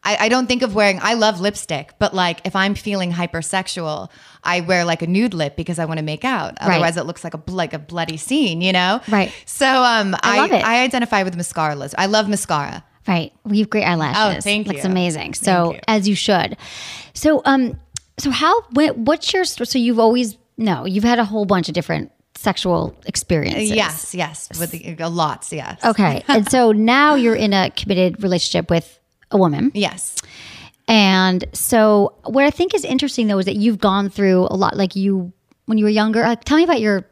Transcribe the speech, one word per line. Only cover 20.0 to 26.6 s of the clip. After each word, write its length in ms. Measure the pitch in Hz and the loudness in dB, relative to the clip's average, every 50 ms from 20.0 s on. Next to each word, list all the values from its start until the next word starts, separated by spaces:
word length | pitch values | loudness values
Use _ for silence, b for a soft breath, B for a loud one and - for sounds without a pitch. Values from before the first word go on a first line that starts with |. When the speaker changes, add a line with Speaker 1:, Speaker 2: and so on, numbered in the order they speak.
| 226 220 240 247 247 214 202 _ _ _ _ | 4 4 4 2 0 -2 -6 _ _ _ _
Speaker 2:
no, 280 | - 220 208 175 - 123 | -4 -2 -2 -2 -2 -4
you've 160 | 196 185 208 202 | -2 -2 0 2
had 160 | 233 240 233 | 2 2 2
a 60 | 233 | 0
whole 200 | 202 214 220 208 | 0 0 -2 0
bunch 220 | 180 202 180 165 - | 2 2 0 0 -2
of 60 | 151 | -4
different 360 | 175 175 - 165 151 - - _ _ _ _ _ | -6 -4 -2 -4 -4 -4 -8 _ _ _ _ _
sexual 640 | - - 214 185 - - 185 175 165 165 - - _ _ | -4 -2 -2 -2 -2 -2 0 0 0 -2 -4 -8 _ _
experiences. 640 | - - - - - 175 156 143 - - - 214 214 | -8 -8 -8 -4 -2 -2 -2 -2 -4 -4 -4 -4 -2
Speaker 1:
Yes, 460 | 208 220 202 165 156 160 - - - | 0 0 0 -2 -4 -8 -12 -10 -6
yes. 340 | 180 165 147 151 - - - - 160 | -6 -8 -8 -8 -14 -16 -14 -8 -8
With 120 | 170 165 | -8 -8
the, 260 | 170 165 - 170 165 156 | -8 -12 -12 -12 -10 -6
uh, 120 | 165 170 | -6 -4
lots, 420 | 170 175 160 151 - - - - - | -2 0 -2 -2 -2 -8 -10 -12 -10
yes. 260 | 151 131 - - - - | -10 -10 -12 -12 -2 0
Speaker 2:
Okay. 380 | 226 214 - 202 165 143 - - | 0 2 4 2 2 2 -2 0
Speaker 1:
<laughs> 20 | |
Speaker 2:
And 220 | - 277 220 202 - | 2 2 2 4 4
so 220 | - 254 | 4 6